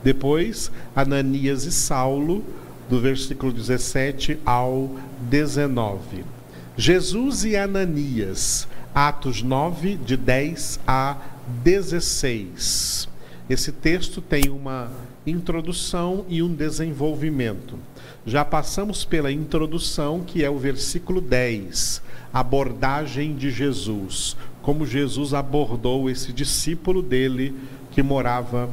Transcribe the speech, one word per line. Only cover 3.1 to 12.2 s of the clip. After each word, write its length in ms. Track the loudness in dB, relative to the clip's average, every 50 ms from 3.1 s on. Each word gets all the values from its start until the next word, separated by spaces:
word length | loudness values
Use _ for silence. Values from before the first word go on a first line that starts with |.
| 2 2 0 -2 -4 -2 -2 -2 -2
dezessete 880 | -2 0 0 0 0 0 0 0 0 0 0 -2 0 2 0 0 2 2
ao 460 | 2 2 4 2 2 0 0 -2 -2 -6 -10 -12 -12 -12 -10 -2 2
dezenove. 960 | 2 4 4 4 2 2 2 2 2 0 0 0 -2 -6 -8 -8 -10 -10 -10 -10 -12 -14 -16 -18 -18 -18 -18 -12 -6
Jesus 720 | 2 6 6 6 6 4 2 0 0 0 0 0 0 0
e 100 | 2 2
Ananias, 1120 | 2 2 2 2 0 2 2 0 0 0 0 0 -2 -2 -2 -2 0 0 0 0 0 -2 -2 -4 -4 -6 0 2
Atos 500 | 4 4 4 2 0 0 0 0 0 0
nove, 520 | 0 2 2 2 0 -2 -2 -2 -2 -2 -2
de 200 | -2 0 0 2
dez 640 | 4 4 4 2 2 0 -2 -4 -4 -4 -2 -2 0
a 300 | 2 2 2 2 0 -2 -4 -8 -10 -10 -10 -8 -8 -8 2 6
dezesseis. 1400 | 6 6 6 4 0 0 0 0 0 0 0